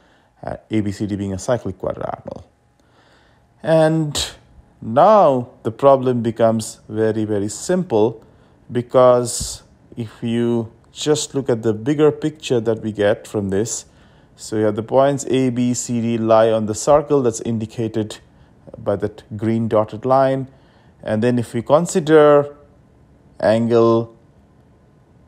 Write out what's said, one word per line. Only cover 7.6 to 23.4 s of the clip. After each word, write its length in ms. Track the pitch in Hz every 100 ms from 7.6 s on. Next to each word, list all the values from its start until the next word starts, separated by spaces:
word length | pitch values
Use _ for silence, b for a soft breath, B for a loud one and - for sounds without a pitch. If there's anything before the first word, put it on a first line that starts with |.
| - 185 180 110 113 - b b b b -
because 920 | 120 120 131 127 123 120 - - - _ _ _ -
if 260 | 110 -
you 480 | 120 117 117 117 110 _ _
just 420 | - 151 147 - 139
look 140 | 127
at 140 | 113
the 100 | 110
bigger 380 | 107 123 151 151
picture 480 | 147 151 - - 120
that 200 | 110 110
we 120 | 107
get 340 | 101 101 117 -
from 220 | 107 98
this, 360 | 95 120 - - b b b b -
so 180 | - 110
you 80 |
have 120 | 107 107
the 80 |
points 420 | 110 127 139 139 -
A, 220 | 131 127
B, 240 | 120 123
C, 260 | 120 - 120
D 180 | 113 117
lie 320 | 113 110 113
on 160 | 110 107
the 100 | 104
circle 460 | - 147 147 143
that's 200 | 120 110
indicated 800 | 117 113 110 - 107 113 104 - _ b b b - -
by 180 | 110 98
that 280 | 104 - - 104
green 320 | 113 113 113
dotted 380 | 110 110 107 127
line. 420 | 135 135 135 127 b b b b b
And 180 | - 110
then 160 | 123 120
if 160 | 110
we 80 | 120
consider 960 | - 151 175 190 147 156 147 147 143 - - _ _ _ _ _ _
angle 800 | -